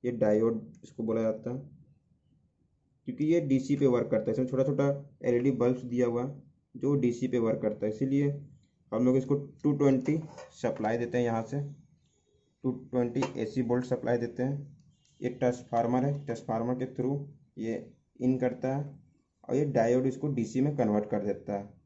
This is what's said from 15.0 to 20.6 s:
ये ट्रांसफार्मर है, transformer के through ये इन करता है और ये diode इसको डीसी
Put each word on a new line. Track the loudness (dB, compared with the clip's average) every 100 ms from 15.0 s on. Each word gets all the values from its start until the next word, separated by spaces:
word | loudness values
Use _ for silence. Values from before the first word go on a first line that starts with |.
| _ _
ये | -6
ट्रांसफार्मर | 0 0 0 -2 0 2 2
है, | 2 -2
transformer | -4 -8 -4 -4 -2 -2
के | -4
through | -4 -2 -2 -6 -18 _ -8
ये | -6 -6 -8 -20 _ _
इन | 0 2
करता | 0 -2 -2 -2
है | -6 -12 -20 _ _ _
और | -2 0
ये | 2
diode | 2 4 4 2
इसको | -2 -2
डीसी | -2 -2 2